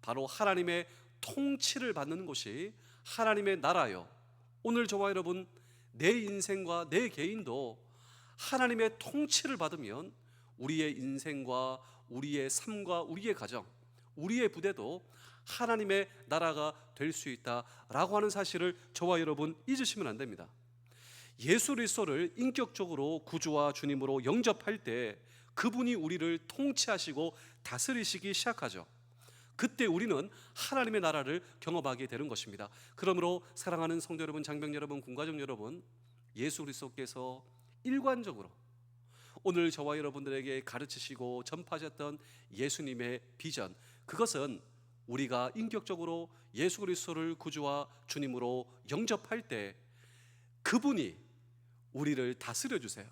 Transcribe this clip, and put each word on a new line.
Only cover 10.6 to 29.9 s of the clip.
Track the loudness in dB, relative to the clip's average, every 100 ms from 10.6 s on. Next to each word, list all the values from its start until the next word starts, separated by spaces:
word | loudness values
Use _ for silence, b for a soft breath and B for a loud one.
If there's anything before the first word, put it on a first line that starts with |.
| -2 2 2
인생과 | 0 -4 -4 -4 -6 -2 -2 -2 -4 B B -12
우리의 | -6 -2 0 0
삶과 | -2 -2 -6 -2 -2
우리의 | -2 -4 -2
가정, | -2 -2 -6 -8 -18 -20 b b
우리의 | -8 0 2 2
부대도 | 2 -2 -2 -4 -6 -10 B B B
하나님의 | -12 -2 2 2 4 2 2 B 0
나라가 | 2 4 2 -2 -2 B
될 | -4 -2
수 | -2 -6
있다라고 | -6 -2 -4 -4 -16 -4 2 4 4
하는 | 2
사실을 | 2 0 2 0 -2 B
저와 | -2 4 4
여러분 | 4 0 0 -2 -2
잊으시면 | 0 0 0 -4
안 | -4
됩니다. | -6 -8 -14 -18 -20 -20 -20 B B B B B
예수 | 4 4 6
그리스도를 | 2 2 2 2 2 0 2
인격적으로 | 0 2 -2 -2 -4 0 0 0
구주와 | -4 -2 2 4 4
주님으로 | 2 0 0 2 2
영접할 | 4 4 4 2 0 -4
때 | -2 -2 -2 -6 B B B
그분이 | 0 0 2 2
우리를 | 2 0 0 0 -2 -4
통치하시고 | -2 0 2 2 0 0 -2 -2 B B B
다스리시기 | -8 -2 0 0 0 -2 -2
시작하죠. | 0 0 0 -4 -6 -14 -20 -20 -20 B B B 0
그때 | 0 2
우리는 | 2